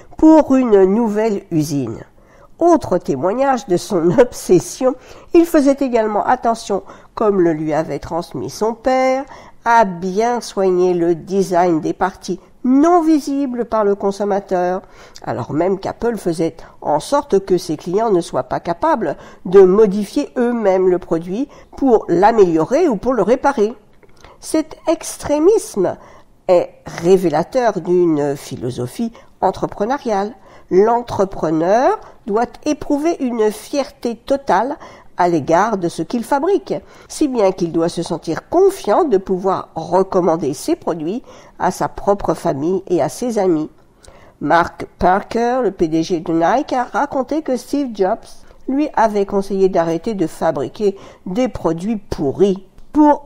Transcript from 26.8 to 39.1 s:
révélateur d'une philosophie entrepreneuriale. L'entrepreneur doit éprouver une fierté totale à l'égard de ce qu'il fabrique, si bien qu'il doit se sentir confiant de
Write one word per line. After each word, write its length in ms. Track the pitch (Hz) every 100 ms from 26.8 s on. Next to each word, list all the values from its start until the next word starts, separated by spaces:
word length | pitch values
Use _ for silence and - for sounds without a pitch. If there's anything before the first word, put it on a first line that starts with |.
| -
révélateur 960 | 156 170 190 175 147 170 262 240 190
d'une 520 | 165 180 175 156 147
philosophie 800 | 147 - 123 127 123 123 - 233 - - _
entrepreneuriale. 880 | 190 196 196 - 208 277 240 202 202 - - - -
L'entrepreneur 1300 | 180 214 233 247 - 190 - 165 160 170 220 294 427 - - -
doit 200 | 208 233 -
éprouver 520 | 302 294 - 285 311 339
une 320 | 254 240 214
fierté 640 | 208 - 285 262 - 247 233
totale 600 | - 277 - 185 240 285 - - - -
à 120 | 180
l'égard 480 | 170 131 165 214 208
de 100 | 170
ce 140 | -
qu'il 220 | 160 240
fabrique, 500 | 220 285 330 392 - 151 - - -
si 220 | - 302
bien 240 | 247 196
qu'il 180 | 185 170
doit 180 | 160 165
se 140 | -
sentir 460 | 170 165 - 160 -
confiant 560 | 330 381 - - 220
de 120 | 339